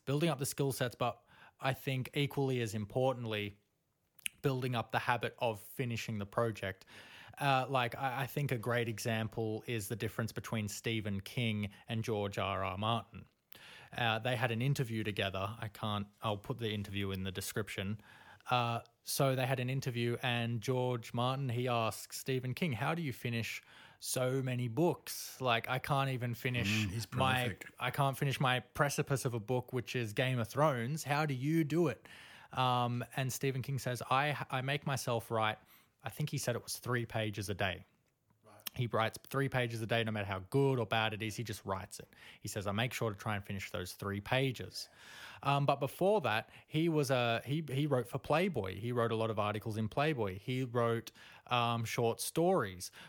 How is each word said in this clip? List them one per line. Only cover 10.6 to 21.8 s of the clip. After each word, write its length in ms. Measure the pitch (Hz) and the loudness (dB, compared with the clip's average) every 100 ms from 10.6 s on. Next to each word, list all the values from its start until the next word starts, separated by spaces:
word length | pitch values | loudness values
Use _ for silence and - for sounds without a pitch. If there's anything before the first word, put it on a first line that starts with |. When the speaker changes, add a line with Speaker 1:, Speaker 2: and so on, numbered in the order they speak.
| 104 | -2
Speaker 1:
Stephen 540 | - 117 113 104 98 | -4 -2 -2 -2 -4
King 480 | - - 117 104 101 - - | -4 -2 0 0 -2 -6 -6
and 160 | 117 | -4
George 360 | 107 104 101 104 | 0 0 0 0
R 240 | 98 95 | -2 0
R 140 | 95 92 | -2 0
Martin. 460 | 107 117 - 92 92 _ _ - - - - - | 0 0 -2 -16 -18 _ _ -20 -20 -20 -12 0
Uh, 220 | 117 110 | 2 2
they 160 | 120 123 | 0 2
had 160 | 123 | 2
an 100 | 113 | 2
interview 420 | 131 143 120 110 | 2 2 0 -2
together. 440 | 107 101 98 95 98 113 | -2 0 0 0 -2 -4
I 60 | 107 | -8
can't, 400 | - 110 104 104 - | -6 -4 -2 -4 -4
I'll 140 | 113 104 | -2 -2
put 200 | - 113 | -4 -4
the 140 | 110 | -2
interview 400 | 104 101 101 98 | -2 -4 -4 -2
in 120 | 95 | -2
the 80 | 95 | -4
description. 680 | 92 - - 101 - 98 110 - - - - - | -4 -4 -4 -4 -4 -4 -6 -8 -20 -20 -16 0
Uh, 300 | 123 120 117 - _ | 0 2 -2 -6 _
so 320 | - - 139 131 | -6 2 4 4
they 100 | 127 | 2
had 140 | 127 | 0
an 100 | 123 | 0
interview 480 | 135 131 117 120 120 | -2 -2 0 0 0
and 380 | 127 120 117 117 | 0 0 0 -2
George 520 | 117 127 127 123 110 | 0 0 2 -2 -4
Martin, 340 | 120 127 131 135 | 0 0 0 -2
he 180 | 120 123 | 0 2
asked 460 | 117 | 2